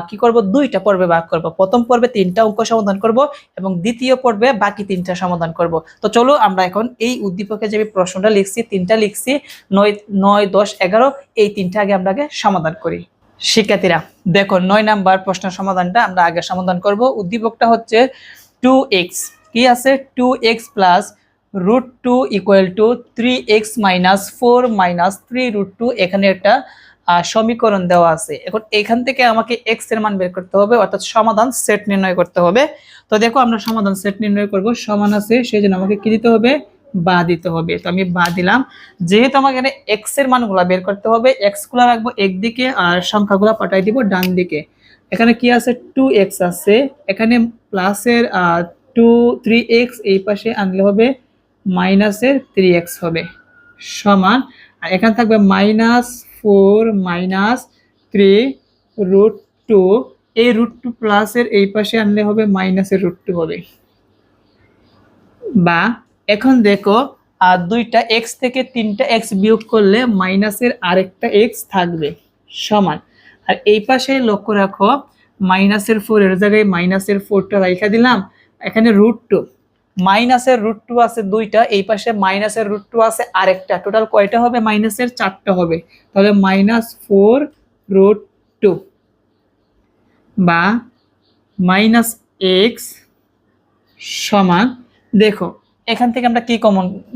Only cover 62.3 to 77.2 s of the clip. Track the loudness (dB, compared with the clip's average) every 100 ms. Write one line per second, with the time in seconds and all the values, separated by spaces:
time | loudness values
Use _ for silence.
62.3 | 0 0 0 0 -2 0 -2 -2 -6 -8
63.3 | -6 -6 -8 -14 _ _ _ _ _ _
64.3 | _ _ _ _ _ _ _ _ _ _
65.3 | _ -4 0 2 2 -2 -6 _ _ -4
66.3 | -2 2 4 4 2 2 0 0 -8 _
67.3 | _ 2 2 0 -4 -2 -2 0 -2 -4
68.3 | -6 -6 -4 -6 -6 -4 -4 -2 -2 -2
69.3 | -2 2 0 0 2 2 2 0 -2 0
70.3 | 0 -2 -2 -4 -2 0 0 0 -4 -2
71.3 | 2 2 -2 -6 -4 -2 -2 -6 -8 _
72.3 | _ _ -14 -2 0 0 -4 -12 _ _
73.3 | _ -6 -2 2 2 2 -2 0 -2 0
74.3 | -2 -2 0 -2 0 0 0 -4 _ _
75.3 | -6 -2 2 2 0 0 -2 0 2 2
76.3 | 2 2 2 2 0 0 -2 -2 -4